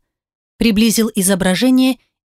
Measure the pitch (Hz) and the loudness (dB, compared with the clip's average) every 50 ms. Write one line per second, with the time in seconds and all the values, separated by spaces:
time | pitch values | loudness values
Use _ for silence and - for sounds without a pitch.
0 | _ _ _ _ _ _ _ _ _ _ _ - 226 233 208 208 226 233 202 233 | _ _ _ _ _ _ _ _ _ _ _ -2 0 0 2 2 2 2 0 0
1 | 214 233 - 214 180 190 202 180 196 190 185 170 233 262 254 254 262 262 247 - | -2 -2 -2 -2 -2 -2 -2 -2 0 -2 -2 0 0 2 2 2 2 0 -2 -4
2 | _ _ _ _ _ | _ _ _ _ _